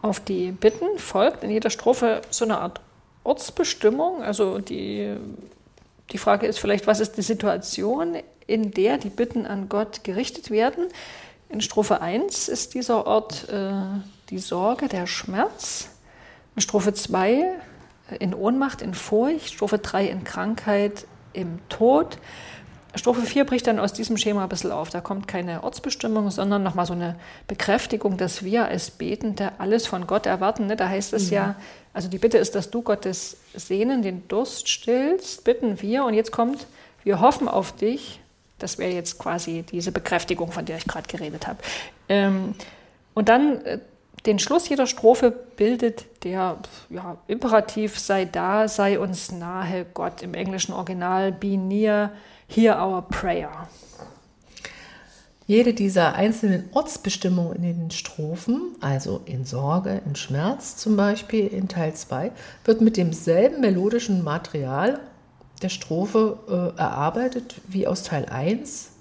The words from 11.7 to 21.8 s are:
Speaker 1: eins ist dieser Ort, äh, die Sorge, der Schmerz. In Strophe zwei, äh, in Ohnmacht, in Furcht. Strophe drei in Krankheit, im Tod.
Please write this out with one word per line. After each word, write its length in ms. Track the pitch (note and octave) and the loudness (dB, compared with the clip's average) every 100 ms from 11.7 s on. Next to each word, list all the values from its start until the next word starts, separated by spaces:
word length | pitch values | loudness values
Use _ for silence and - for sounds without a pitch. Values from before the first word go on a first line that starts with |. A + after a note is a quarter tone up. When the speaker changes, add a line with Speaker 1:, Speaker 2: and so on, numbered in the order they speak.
| - G3 G3+ | 0 4 2
Speaker 1:
eins 480 | E3 G#3 G4 - - | 2 -2 -2 -2 -4
ist 240 | A#3+ - | -4 -4
dieser 340 | B3+ A#3+ A3+ - | -6 0 0 4
Ort, 400 | A3 G#3+ - - | 2 2 -10 -6
äh, 220 | G3+ G3 G3 F#3+ G3 G3 - - | -4 -2 -2 -2 -6 -8 -18 -10
die 80 | F#3 | -8
Sorge, 480 | F#3+ F3 G3 B3+ C#4 | -4 0 2 2 -2
der 200 | F#3+ F3 | -2 -4
Schmerz. 840 | - - F#3+ F#4 - - - - - - - - - _ - | -6 -4 -2 -2 -2 -8 -8 -10 -16 -20 -20 -20 -20 _ -4
In 60 | |
Strophe 320 | - G#3 G3 | 0 2 2
zwei, 380 | G3+ - F#3 F#3+ B3+ F4+ F#4 - - - _ - | 0 -2 2 4 4 2 -2 -12 -20 -20 _ -16
äh, 40 | - | -6
in 140 | F3+ F3+ | -4 0
Ohnmacht, 460 | G3 C4 C4+ - | 0 2 0 -4
in 120 | - | -8
Furcht. 600 | F3+ - G#3+ B3+ D#4+ - | -8 0 2 2 0 -6
Strophe 260 | - G3+ G#3 | -4 -2 0
drei 280 | - F#3 G3+ | 0 0 0
in 160 | F#3+ - | -2 -8
Krankheit, 800 | - F#3+ A3+ - G3+ G3+ G#3 - - - | -6 -4 -2 0 2 2 -2 -16 -20 -14
im 260 | - F3+ E3 - | -8 -8 -8 -12
Tod. 480 | - | 4